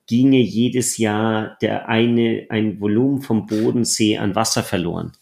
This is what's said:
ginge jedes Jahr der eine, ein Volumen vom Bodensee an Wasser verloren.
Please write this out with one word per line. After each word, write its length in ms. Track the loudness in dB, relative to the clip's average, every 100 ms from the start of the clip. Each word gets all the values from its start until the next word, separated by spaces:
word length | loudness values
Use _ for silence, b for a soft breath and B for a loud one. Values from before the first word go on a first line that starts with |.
| -2
ginge 320 | 2 4 4
jedes 580 | 4 0 0 0 -4 -2
Jahr 600 | 0 0 0 -2 -4 -4
der 280 | -4 -4 -2
eine, 580 | 2 2 2 2 -2 -4
ein 300 | -2 -2 -2
Volumen 420 | 0 2 2 0
vom 260 | 0 -2 0
Bodensee 680 | -2 0 0 -2 0 0 0
an 160 | -2 -2
Wasser 280 | 0 -2
verloren. 480 | -2 -2 -4 -6 -10 -14